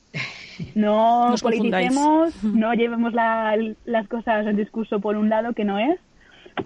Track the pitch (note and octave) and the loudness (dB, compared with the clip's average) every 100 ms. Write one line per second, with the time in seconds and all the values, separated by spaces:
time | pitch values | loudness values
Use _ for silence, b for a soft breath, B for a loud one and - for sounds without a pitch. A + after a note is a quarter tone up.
0 | _ D#3 - - - - E3+ A3 G#3 G#3+ | _ -12 -12 -14 -18 -14 -6 0 2 4
1 | A3+ A#3+ A#3+ A#3 B3 A3+ A#3 A3 B3 C4+ | 4 4 2 2 0 0 0 0 0 2
2 | D4 D#4 E4 D4+ G#3+ A3 A3 A#3 A#3 A#3 | 4 4 2 0 0 2 2 2 0 0
3 | A#3 A3+ A3+ A3+ A3 G#3+ A3 G#3+ - A3+ | -2 0 0 0 0 0 -2 -8 -4 -4
4 | G#3 A#3 A3+ G#3+ G#3+ G3+ G#3+ A3+ G#3+ G#3+ | -4 -4 -2 0 0 -2 -2 -6 -4 -4
5 | G#3 G#3+ G#3+ A3 A#3 A#3 G#3 G3 B3 F4+ | -2 0 2 0 -2 -4 -2 0 0 -2
6 | _ B B B B - | _ B B B B -8